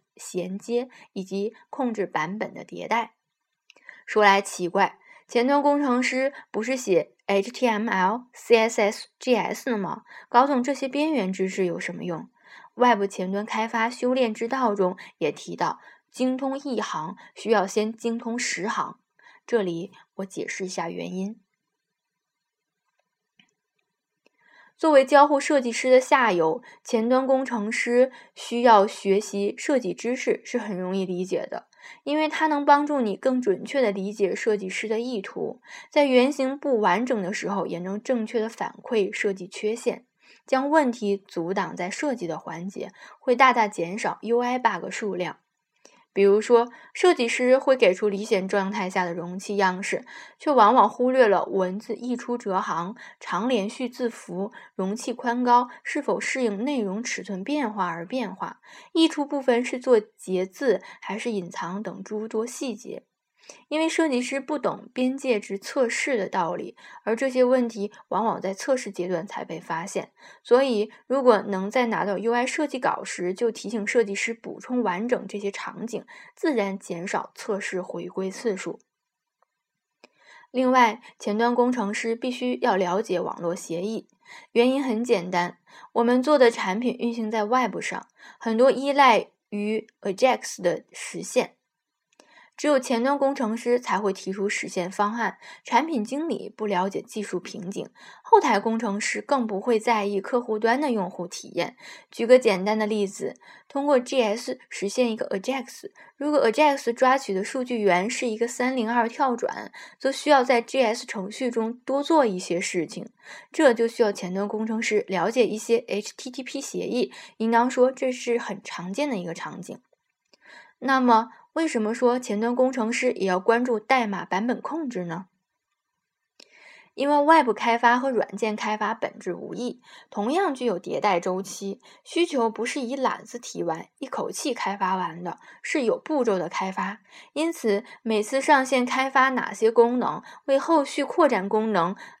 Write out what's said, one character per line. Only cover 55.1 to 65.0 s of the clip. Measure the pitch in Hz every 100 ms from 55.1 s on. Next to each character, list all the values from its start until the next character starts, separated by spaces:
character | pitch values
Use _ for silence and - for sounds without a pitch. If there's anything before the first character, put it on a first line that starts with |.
宽 | 240 247 247
高、 | 247 240 247 -
是 | - 311
否 | 240 202
适 | - -
应 | 233 202 262
内 | 277
容 | 202 196
尺 | 247 -
寸 | 185 185 202
变 | 294 226
化 | 208 180
而 | 165 170
变 | 262 185 190
化、 | - - - - -
溢 | 339 320
出 | 302 285
部 | 285
分 | 262 240
是 | 247 254
做 | 254 226
节 | 214 _ - 185 190
字 | - 269 190 - -
还 | - 202
是 | 240
隐 | 208 175
藏 | - 170 196
等 | 214 196
诸 | 190 208 220
多 | 220 240
细 | - 277 208
节。 | - - - _ _ _ - - _
因 | 302
为 | 320
设 | 330 320
计 | 247
师 | 247 269
不 | 269 294
懂 | 202 147 -
边 | -